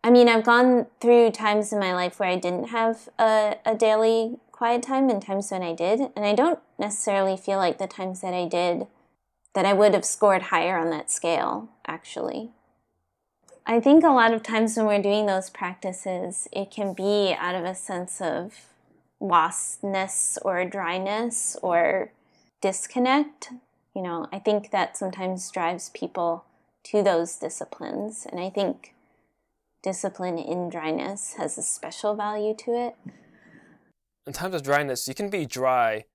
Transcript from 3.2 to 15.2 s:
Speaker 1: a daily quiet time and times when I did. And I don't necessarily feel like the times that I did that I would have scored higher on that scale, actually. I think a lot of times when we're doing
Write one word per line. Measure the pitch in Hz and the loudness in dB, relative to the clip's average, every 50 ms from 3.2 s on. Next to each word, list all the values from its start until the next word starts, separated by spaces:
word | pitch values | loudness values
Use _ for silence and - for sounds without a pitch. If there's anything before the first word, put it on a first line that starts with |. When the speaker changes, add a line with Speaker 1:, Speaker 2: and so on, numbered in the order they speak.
| 226 220 220 214 214 208 - - _ | 4 4 4 4 2 0 -2 -2 _
Speaker 1:
a | 220 220 | -2 2
daily | 220 226 220 214 214 220 226 226 226 226 226 247 - _ _ | 2 4 4 4 4 4 4 2 2 0 -2 -6 -12 _ _
quiet | - - 240 233 240 240 240 | -6 -2 0 0 0 0 0
time | 254 262 262 269 262 | -2 0 2 2 2
and | 220 196 | 2 0
times | 196 - 196 196 202 - | -2 -4 -4 -4 -4 -4
when | 196 185 180 | -6 -6 -4
I | 170 165 | -6 -4
did. | 160 170 185 214 240 277 262 - | -2 0 0 2 2 0 -4 -4
And | 208 208 | -2 0
I | 202 208 | 2 2
don't | 226 277 339 339 - _ _ _ | 4 2 2 0 -2 _ _ _
necessarily | - 196 208 208 - - 220 196 196 190 190 190 | -6 -6 -6 -6 -4 -2 0 0 2 2 0 -2
feel | 185 - - 196 | -2 -4 -2 0
like | 196 190 175 - - | 0 0 0 0 -2
the | 196 | -8
times | 185 - - 190 190 185 185 | -10 -8 -8 -8 -8 -8 -8
that | - 185 180 | -8 -6 -4
I | 180 175 | -4 -4
did | 170 180 175 180 175 175 - 202 - _ _ _ _ _ _ _ _ _ _ _ _ _ | -2 -2 -2 0 0 -2 -4 -6 -10 _ _ _ _ _ _ _ _ _ _ _ _ _
that | 196 185 | 0 2
I | 196 202 | 2 4
would | 190 208 208 196 | 6 6 6 4
have | 190 - | 2 0
scored | - - - 208 202 190 185 185 | -4 -2 2 4 4 4 2 0
higher | - 190 165 165 175 185 | 0 0 0 0 0 0
on | 170 165 170 | 0 -2 -2
that | 160 151 - - | -4 -4 -6 -6
scale, | - - - 170 165 - - - - 214 226 - _ _ _ | -8 -4 -2 -2 0 0 0 -2 -4 -6 -10 -14 _ _ _
actually. | - 160 165 _ - - - - - - - 226 240 _ _ _ _ _ _ _ _ _ _ _ _ _ _ _ _ _ _ _ _ - _ _ | -12 -12 -12 _ -14 -10 -8 -8 -6 -6 -8 -10 -12 _ _ _ _ _ _ _ _ _ _ _ _ _ _ _ _ _ _ _ _ -20 _ _
I | - 226 233 | 0 0 4
think | 233 277 294 320 320 | 6 8 8 8 8
a | 320 | 8
lot | 269 247 226 226 226 | 6 6 6 4 2
of | 220 220 | 0 -2
times | 220 220 220 226 220 220 | -2 0 0 0 0 0
when | 226 220 | 0 2
we're | 214 208 202 | 2 2 2
doing | 196 202 202 214 | 2 2 0 2